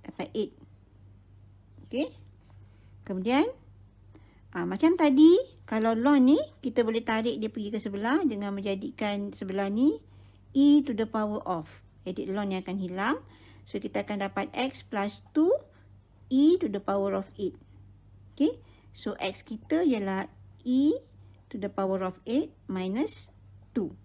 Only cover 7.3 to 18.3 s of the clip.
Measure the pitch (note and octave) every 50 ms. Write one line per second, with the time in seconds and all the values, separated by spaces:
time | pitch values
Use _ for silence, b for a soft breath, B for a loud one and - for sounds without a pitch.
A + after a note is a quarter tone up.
7.3 | - - G#3+ A3 - A3+ G#3 G3+ A3 G#3+ - G#3+ G3 G3+ G#3 A#3 C#4 F4+ F#4+ C#4
8.3 | A3 G3+ G3+ G3+ G3 G3 G3 G3+ G3 G3 G#3 - - - A3 G#3 G3+ G3+ G3+ G3+
9.3 | G3 - G#3 F#3+ F#3+ G3 G3 G3 G3+ A3 C4 D#4 A4 A4 - b b b b b
10.3 | b b b - - C4+ C#4 D4 C#4+ D4+ C4+ - A3+ G3+ A3 G#3+ - A3 G#3+ G#3
11.3 | G#3 - - - F#3 E3 D#3 - - - - - _ - - F#3 F#3 - - -
12.3 | F#3+ G#3 G#3 G3 F#3+ F#3 - - F3+ G3 F#3+ F3 F3+ F#3 G3 A#3+ D#4 - - b
13.3 | b b b b b b b - - G3+ G3 G#3 - G#3 G3+ G3+ G#3 G3 G3 G3
14.3 | - G3+ G3 - - - B3 C4+ - - - - - G#3 G3+ G#3 - - - -
15.3 | _ D4+ D#4 F4+ B4 D5 - - b b b b b - _ _ - _ - -
16.3 | B3+ C4+ C#4+ D#4 F4+ F#4 E4+ A#3+ G3 G3+ - - G3 G3+ G3 G3+ G3 G3 G3 -
17.3 | - - G3+ F3+ - - - - - - - - - - _ - - - - -